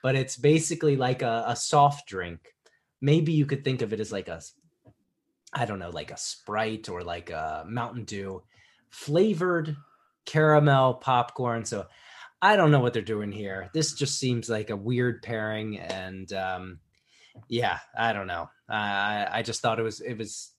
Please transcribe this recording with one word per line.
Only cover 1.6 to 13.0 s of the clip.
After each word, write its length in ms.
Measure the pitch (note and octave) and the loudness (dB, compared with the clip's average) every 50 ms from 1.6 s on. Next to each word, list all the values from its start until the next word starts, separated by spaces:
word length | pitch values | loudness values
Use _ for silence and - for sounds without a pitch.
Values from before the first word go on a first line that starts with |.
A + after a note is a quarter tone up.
| - - D#3 D3 C#3+ C#3+ C#3+ C#3 - | -2 2 6 6 6 6 4 0 -12
drink. 480 | - G2 F#2 F2+ E2+ E2+ D#2+ _ - _ _ _ _ _ _ _ _ _ _ | -10 -8 -6 -6 -8 -10 -12 _ -20 _ _ _ _ _ _ _ _ _ _
Maybe 320 | C3+ C#3 D3+ E3+ D#3 D#3+ | 2 4 4 4 4 2
you 140 | D#3+ D3+ C#3 | 2 2 2
could 180 | C#3 C#3 - - | 2 -2 -4 -2
think 160 | C3+ B2+ B2 | -4 -2 -2
of 100 | A#2 G2+ A2 | -2 -4 -4
it 40 | G#2 | -6
as 120 | G#2+ - | -6 -6
like 160 | G#2 G2 F#2 - | -6 -8 -6 -8
a, 140 | E2 E2 - - _ _ _ _ _ _ _ - _ _ _ _ _ _ _ _ _ _ _ - - | -12 -12 -14 -20 _ _ _ _ _ _ _ -20 _ _ _ _ _ _ _ _ _ _ _ -12 -6
I 100 | C3+ B2 | -4 -4
don't 140 | G#2 G#2 F#2+ | -4 -4 -6
know, 120 | F2 F2 | -8 -10
like 200 | E2+ D2+ D2+ - | -10 -10 -12 -12
a 80 | - - | -12 -12
Sprite 720 | - - - - _ - G#2 G#2+ A2 A2 A2 G#2+ A2 G#2+ | -10 -10 -12 -12 _ -6 -4 -2 -2 -2 -4 -8 -8 -10
or 120 | F#2 F2 | -10 -8
like 280 | F2 E2+ E2+ F2 E2+ - | -8 -8 -8 -10 -10 -10
a 340 | E2+ D#2 D#2 D#2 D#2 D#2 D#2 | -8 -6 -6 -6 -8 -8 -10
Mountain 380 | F2+ A2+ B2 A#2 A#2+ B2 A#2+ A2 | -8 -6 -6 -6 -6 -8 -12 -12
Dew 380 | - G#2+ G2 G2 G2 F#2+ F2+ _ _ _ _ _ _ _ _ _ _ | -10 -10 -10 -10 -10 -12 -12 _ _ _ _ _ _ _ _ _ _
flavored 840 | - - - C#3+ D3 E3+ G3 A3 G3+ D#3 F#3 F3+ F3+ E3+ D3+ D#3 D3 C#3+ - _ _ _ _ _ _ _ _ | -20 -14 -6 0 2 4 4 4 2 0 0 0 0 0 -2 -4 -6 -8 -12 _ _ _ _ _ _ _ _
caramel 720 | - - D#3 D#3 D#3 D3+ D3+ D3 D3 C#3 C3+ C3 C3 B2 | 0 2 6 6 8 8 8 8 8 8 8 6 4 2
popcorn. 680 | - - C3 B2+ B2 A#2+ - - - B2+ A#2+ A#2 A#2 G#2+ | 0 0 2 2 2 2 0 -4 -4 -2 -2 -2 -2 -4
So 220 | - A2+ G2+ F#2 - _ _ - - - - - - _ _ | -6 -6 -6 -8 -10 _ _ -20 -20 -20 -20 -20 -20 _ _
I 140 | F3+ G3 G#3+ | 4 6 6
don't 140 | G3 E3+ D3+ | 8 8 8
know 80 | D3 C#3 | 8 6
what 120 | A#2+ A#2+ | 6 4
they're 100 | A#2 A#2 | 0 -2